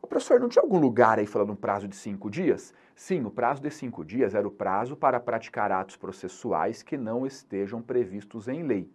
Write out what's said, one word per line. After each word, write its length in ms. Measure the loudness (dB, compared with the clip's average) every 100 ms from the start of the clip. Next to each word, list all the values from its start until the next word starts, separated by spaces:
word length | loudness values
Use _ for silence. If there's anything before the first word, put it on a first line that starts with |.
Ô, 60 | -2
professor, 320 | -4 4 4
não 100 | 6
tinha 140 | 4
algum 160 | 4 4
lugar 400 | 4 8 6 6
aí 80 | 2
falando 260 | 0 0
um 40 | -2
prazo 320 | -2 -2 -4
de 80 | -12
cinco 340 | -10 -8 -8
dias? 420 | -2 0 0 -2 _ _
Sim, 300 | _ -4 -2
o 60 | -2
prazo 280 | -2 0 0
de 100 | -6
cinco 320 | -8 -12 -10
dias 280 | -8 0 0
era 140 | 2 -2
o 60 |
prazo 440 | -4 -2 -2 -2 0
para 220 | 0 2
praticar 540 | -2 -4 -6 -4 -2
atos 240 | -2 -4 -10
processuais 880 | -12 -10 -12 -8 -4 0 -2 -4
que 120 | -8 -6
não 300 | -4 -4 -4
estejam 560 | -8 _ -6 -4 -6
previstos 640 | -4 -2 -2 -6 -12 -12 -8
em 160 | -6
lei. 260 | -2 -2 -2